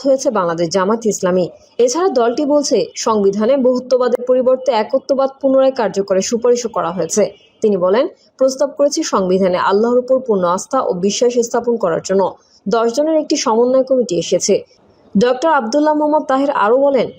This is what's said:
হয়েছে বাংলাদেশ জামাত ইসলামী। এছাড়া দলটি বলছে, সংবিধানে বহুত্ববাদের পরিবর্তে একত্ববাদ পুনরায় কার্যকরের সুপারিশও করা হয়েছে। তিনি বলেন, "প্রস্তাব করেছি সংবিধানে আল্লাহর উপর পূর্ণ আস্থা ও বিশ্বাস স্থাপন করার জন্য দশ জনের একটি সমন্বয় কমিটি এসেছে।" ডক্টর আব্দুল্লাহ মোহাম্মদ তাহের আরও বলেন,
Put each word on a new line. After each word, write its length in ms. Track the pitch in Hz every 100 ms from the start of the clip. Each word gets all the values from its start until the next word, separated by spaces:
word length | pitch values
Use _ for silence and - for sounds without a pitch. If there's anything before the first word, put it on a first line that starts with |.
হয়েছে 240 | 277 269 277
বাংলাদেশ 360 | 214 170 165 170
জামাত 320 | 190 185 226 226
ইসলামী। 400 | 196 180 185 170 - _ -
এছাড়া 320 | 240 311 381
দলটি 340 | 254 233 247 294
বলছে, 320 | 294 285 233 165 -
সংবিধানে 600 | - 214 196 202 214 277
বহুত্ববাদের 640 | 254 247 254 254 247 240 -
পরিবর্তে 460 | 254 247 262 262
একত্ববাদ 580 | 226 220 269 - 269 269 269
পুনরায় 300 | 269 269 269
কার্যকরের 500 | 262 208 196 196 190
সুপারিশও 480 | 190 233 247 240 233
করা 220 | 190 170
হয়েছে। 320 | 185 165 208 202 - _ _
তিনি 160 | 220 190
বলেন, 280 | 180 214 320 - _ -
"প্রস্তাব 320 | 262 262 285
করেছি 300 | - 285 -
সংবিধানে 540 | 311 233 185 185 190 175
আল্লাহর 420 | 147 196 233 247
উপর 180 | 247 262
পূর্ণ 240 | 254 202
আস্থা 380 | 175 185 - 262
ও 120 | -
বিশ্বাস 400 | 185 196 202 247 247
স্থাপন 360 | 233 240 240 233
করার 240 | 190 165
জন্য 220 | - 190 185 - _ _ -
দশ 180 | 226 233
জনের 220 | 233 311 311
একটি 200 | 302 311
সমন্বয় 480 | 269 220 247 262
কমিটি 320 | 262 262 233 170
এসেছে।" 440 | 165 180 - 185 - _ _ _ _ 196
ডক্টর 320 | 240 254 330
আব্দুল্লাহ 440 | 302 220 294 302
মোহাম্মদ 300 | 302 302 302
তাহের 280 | - 269 277
আরও 260 | - 202 254
বলেন, 300 | 277 269 160